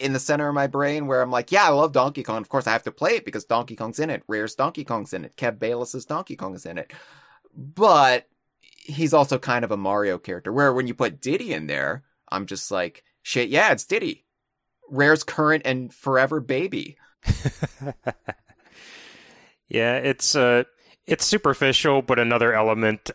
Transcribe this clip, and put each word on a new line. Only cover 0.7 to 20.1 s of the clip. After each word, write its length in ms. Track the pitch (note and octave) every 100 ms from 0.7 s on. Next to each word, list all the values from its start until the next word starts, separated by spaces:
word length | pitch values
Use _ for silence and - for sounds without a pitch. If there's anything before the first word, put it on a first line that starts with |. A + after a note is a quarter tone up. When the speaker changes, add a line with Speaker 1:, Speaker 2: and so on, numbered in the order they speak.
| C#3 C#3+ D3+ C#3+
Speaker 1:
where 140 | C3
I'm 100 | B2+
like, 220 | B2+ B2
"Yeah, 120 | F#3+
I 60 | F#3
love 220 | C#3+ D#3
Donkey 300 | C3+ C3 C#3+
Kong. 160 | A#2 A2
Of 100 | G#2
course, 180 | C#3 A#2+
I 60 |
have 120 | A2+
to 60 | -
play 260 | - E3 A#3
it 100 | A#3
because 180 | A2
Donkey 320 | - A#2 A#2+ A#2
Kong's 220 | A2+ A#2
in 100 | D#3
it. 140 | A2+ -
Rare's 260 | G#2+ G#2+
Donkey 280 | - C3+ -
Kong's 280 | C#3+ A2+ G2+
in 140 | F#2 C#2+
it. 100 | -
Kev 220 | B2 G#2
Bayless's 480 | A2+ A#2+ B2 C3 -
Donkey 300 | D#3 F#3+ -
Kong 180 | F#2
is 100 | F2
in 140 | - E2+
it." 120 | - - - - _ _ _
But 720 | - C#3 D#3+ G#3+ D#3+ C3+ B2 - _ _ _
he's 480 | _ _ - C#3+ D#3+
also 260 | D#3 C#3 C3
kind 240 | - B2
of 100 | A2+
a 40 | G#2
Mario 400 | G2 G#2 G#2 F2
character, 360 | - F2 F#2
where 200 | A#2+ C#3
when 140 | B2+ B2+
you 80 |
put 260 | A#2 A#2 -
Diddy 320 | C3 E3 B3
in 140 | D#2+ D2+
there, 380 | C#2+ C#2 A2+ _ _ -
I'm 160 | F#2+ G2
just 240 | G2 -
like, 340 | G2 F2 - _ _
"Shit, 280 | - B2+ A#2+
yeah, 220 | C#3+ G#3+
it's 120 | B2
Diddy. 400 | - G#3+ D#3+ - _ _ _ _ _ _ -
Rare's 360 | C3+ C#3+ D#3
current 380 | - - D3+ D#3 C3
and 260 | B2+ B2+
forever 480 | - C#3 C3 C3+ D3+
baby." 560 | B2+ C3 F#3+ G#2+ - - _ _
Speaker 2:
<laughs> 540 | - - B2+ - - - C#3 - - - - - _ _ _ - - - - - - - _ _ -
Yeah, 280 | - A#2 B2+
it's, 400 | C3+